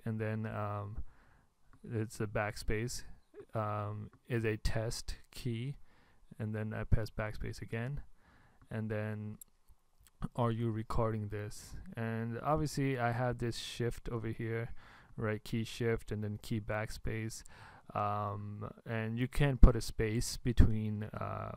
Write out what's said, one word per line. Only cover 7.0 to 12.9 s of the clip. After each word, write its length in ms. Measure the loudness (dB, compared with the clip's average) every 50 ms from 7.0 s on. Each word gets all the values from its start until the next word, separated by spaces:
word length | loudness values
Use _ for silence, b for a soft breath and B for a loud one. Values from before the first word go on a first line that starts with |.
| 6 4
backspace 520 | -4 -6 -6 -4 -4 -4 -6 -6 -6 -8
again, 380 | -8 -8 -6 -6 -4 -4 -6 -8 -8 -10 -14 B B B B B B B B B B -8
and 180 | -6 -6 -4 -4
then, 480 | -2 -2 -4 -4 -6 -6 -8 -10 -10 -12 -16 -20 -20 _ _ -20 -20 -20 _ _ _ -20 -20 -18 -10 -6 -6 -4 0
are 160 | 0 2 2
you 220 | 2 2 0 0
recording 560 | 0 -2 -2 0 2 2 2 2 2 -2 -4
this? 480 | -4 -6 -6 -8 -8 -10 -12 -14 -12 -12 -12 -12 -10 -6
And 420 | -4 -4 -2 -2 -2 -4 -4 -4 -4
obviously 560 | 0 0 2 2 0 0 0 0 0 0